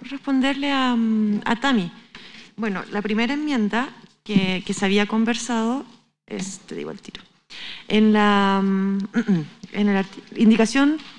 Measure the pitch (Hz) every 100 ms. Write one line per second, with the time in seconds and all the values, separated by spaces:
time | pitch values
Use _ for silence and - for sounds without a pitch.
0 | - 277 - 269 269 277 285 269 254 240
1 | 226 220 214 208 - 233 269 240 170 -
2 | - - - - - - 220 185 - 202
3 | 208 214 240 294 302 254 208 220 247 -
4 | - _ - 202 185 185 - 196 196 202
5 | 208 220 226 233 - 233 226 269 - -
6 | _ _ _ 208 190 - - - 147 -
7 | - - - _ _ - - - - 214
8 | 214 214 208 202 196 196 196 190 196 196
9 | 196 240 214 175 147 - - - 208 196
10 | 196 - - - 220 226 220 277 285 311
11 | -